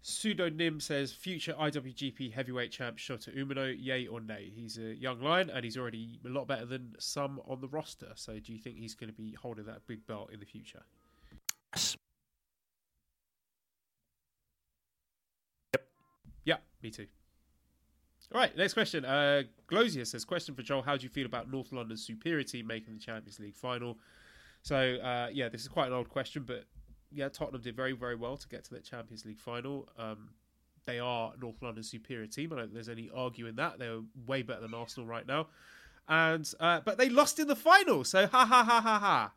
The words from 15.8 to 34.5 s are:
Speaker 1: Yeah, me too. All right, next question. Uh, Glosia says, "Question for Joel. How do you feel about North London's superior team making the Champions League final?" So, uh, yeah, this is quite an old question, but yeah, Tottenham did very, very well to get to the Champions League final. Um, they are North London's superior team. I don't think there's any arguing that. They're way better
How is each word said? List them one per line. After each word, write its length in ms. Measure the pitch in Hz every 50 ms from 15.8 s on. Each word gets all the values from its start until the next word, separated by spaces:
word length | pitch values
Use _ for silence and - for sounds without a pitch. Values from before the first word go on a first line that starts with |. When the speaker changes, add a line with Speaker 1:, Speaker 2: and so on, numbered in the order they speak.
| - _ _ _ _ _ _ _ _ - - - -
Speaker 1:
Yeah, 120 | 151 160 151 - _ _ _
me 100 | - 113
too. 160 | 107 - 107 - _ _ _ _ _ _ _ _ _ _ _ _ _ _ _ _ _ _ _ _ _ _ - -
All 80 | - 247
right, 160 | 254 - -
next 200 | 147 185 196 -
question. 300 | 233 214 - - 160 135
Uh, 380 | 127 135 143 147 143 143 143 139 - - _ _ -
Glosia 400 | 170 202 233 233 165 135 120 -
says, 160 | - 120 -
"Question 320 | - 185 170 - - 139
for 60 | 123
Joel. 220 | 120 - 143 135 123
How 120 | 143 143
do 80 | 139 123
you 60 | 127
feel 160 | - 143 135
about 260 | 120 117 120 113 117
North 200 | 131 135 127 131
London's 340 | 131 127 120 110 113 113 110
superior 380 | - 113 110 - 165 170 151 135
team 240 | - - 123 113 113
making 260 | 113 113 110 113 110
the 60 | 110
Champions 400 | - - 113 110 107 104 98 -
League 160 | 107 104 101
final?" 420 | - - 127 123 120 120 120 117 113 - - - - - - - - - - - _
So, 160 | _ - 147 135
uh, 520 | 131 127 123 127 - 127 123 120 120 120 107
yeah, 160 | 139 127 117
this 120 | 110 113
is 60 | 117 135
quite 200 | - 175 143 127
an 60 | 127
old 160 | 127 120 -
question, 340 | - 139 131 - - 156 135
but 220 | 117 123 117 - _ _ - - - - - _ _
yeah, 160 | - 143 135 139
Tottenham 320 | - - 156 139 135 127
did 140 | 117 123 113
very, 180 | 117 131 131 135
very 200 | 120 123 123 120
well 240 | 117 117 120 135 143
to 100 | - -
get 160 | - - -
to 100 | - 123
the 60 | -
Champions 440 | - - - 120 113 110 113 110 -
League 140 | 110 107 110
final. 500 | - - 117 120 120 135 143 139 - - _ -
Um, 320 | 113 110 110 107 107 110 110 _ _ _ _ _ _ _ _ _ _
they 140 | - 123 120
are 340 | 120 123 123 117 113 110 113 120
North 180 | 123 117 113 113
London's 300 | 127 120 110 110 110 113
superior 380 | - 113 110 - 135 117 110 107
team. 260 | - - 147 165 160
I 40 | 131
don't 80 | 117
think 100 | 110 107
there's 120 | 117 113 113
any 220 | 117 113 113 -
arguing 440 | - 131 127 127 120 - 117 113 113
that. 240 | 117 147 170 - 95
They're 220 | 127 117 113 113 113 110 _ 135 120 113
way 160 | 135 135 123
better 180 | 113